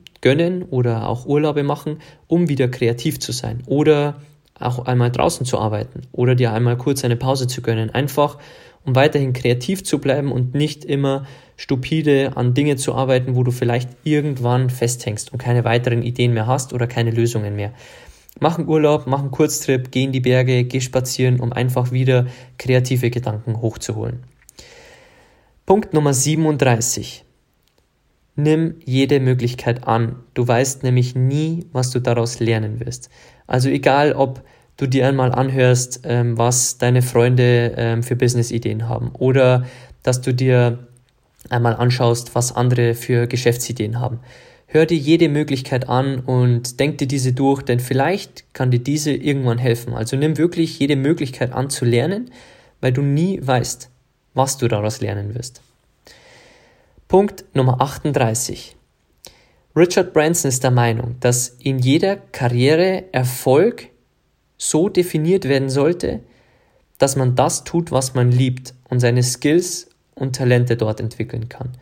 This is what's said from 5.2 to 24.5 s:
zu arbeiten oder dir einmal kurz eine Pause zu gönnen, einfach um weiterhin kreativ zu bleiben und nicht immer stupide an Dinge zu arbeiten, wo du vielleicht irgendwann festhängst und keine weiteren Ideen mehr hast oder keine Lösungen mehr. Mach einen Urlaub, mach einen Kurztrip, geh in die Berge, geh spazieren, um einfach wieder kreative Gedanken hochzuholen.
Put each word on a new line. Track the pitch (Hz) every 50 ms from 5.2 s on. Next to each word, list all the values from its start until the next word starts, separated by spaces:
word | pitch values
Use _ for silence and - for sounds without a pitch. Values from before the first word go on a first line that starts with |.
| - 170 - - 127
zu | 123 -
arbeiten | - 107 107 107 107 113 - - - - -
oder | - - 123 127 127
dir | 123 123 113
einmal | 107 113 123 120 120
kurz | 123 - 147 139 139 -
eine | 120 117
Pause | 120 131 131 139 135 127
zu | 123 - -
gönnen, | 120 113 113 110 110 110
einfach | - 127 147 - - 147 147 147 - - - - - - - - _ _ _
um | 135 127
weiterhin | 131 143 151 - 143 135 131
kreativ | 127 127 127 120 120 123 - - 190 185 -
zu | - 156 143
bleiben | - 135 131 147 139 135 120
und | 127 123 127 127
nicht | 143 151 151 - - -
immer | - 143 139 139 135 135 135 135 - - - - _ _
stupide | - - - 139 123 127 - 160 160 147 147 139 135 135 - -
an | - 120 123 123
Dinge | 143 143 147 139
zu | - - 135 -
arbeiten, | 131 131 131 131 127 127 131 123
wo | 127 123
du | 123
vielleicht | 120 - 120 117 120 131 127 - - - _
irgendwann | 156 151 147 143 151 135 127 123 120 123 131 131 123
festhängst | 127 - 117 120 123 - - 104 104 - - -
und | - 120
keine | - 120 120 123 117
weiteren | 113 117 120 123 127 120 117 117
Ideen | 117 120 - 123 120 117
mehr | 110 107
hast | 120 131 131 - - -
oder | 123 120
keine | 117 - 120 117 117
Lösungen | 110 117 117 117 117 110 104 101 101
mehr. | 104 101 107 123 - - - - - - - - _ _ - _ -
Mach | - 160 165
einen | 165 147
Urlaub, | 160 156 156 151 147 151 143 127
mach | 127 135 139
einen | 139 131
Kurztrip, | 131 - 151 151 - - - - 131 127 127 -
geh | - 131 131
in | 135
die | 131 131
Berge, | 127 123 123 127 127 131 127 123 120
geh | 123 - 131
spazieren, | 127 - - 127 123 - - - 127 127 123 123
um | 123 117 -
einfach | - 127 127 127 127 123 123 127
wieder | 127 131 131 127 123 123 123 - - - - -
kreative | - - 131 127 127 123 - 131 123 123 117
Gedanken | 123 117 120 107 107 107 - 117 110 113
hochzuholen. | 117 113 - - - - 104 104 110 117 123 123 - - _ _ _ -